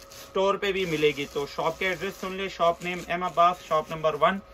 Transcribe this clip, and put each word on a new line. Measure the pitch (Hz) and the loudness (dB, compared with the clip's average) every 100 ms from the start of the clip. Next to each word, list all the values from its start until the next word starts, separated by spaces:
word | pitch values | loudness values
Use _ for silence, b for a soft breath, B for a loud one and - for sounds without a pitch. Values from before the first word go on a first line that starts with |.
| - | -20
स्टोर | - - 202 196 196 | -20 -4 2 2 2
पे | 202 | 0
भी | 190 180 | -2 -2
मिलेगी। | 151 151 143 139 | 2 2 2 -4
तो | 147 143 | -4 -4
शॉप | - 156 160 | -2 -2 0
के | 190 | -2
एड्रेस | 180 196 185 | -2 -6 -6
सुन | 190 | -8
ले, | 190 190 | -6 -8
शॉप | - 170 170 | 2 2 2
नेम | 175 180 165 | -4 -6 -4
M | 175 180 | -4 -2
Abbas, | 160 175 180 - | 2 2 2 0
शॉप | 156 156 | -2 -2
नंबर | 160 156 151 | -2 -2 2
वन, | 165 196 - | 2 2 -6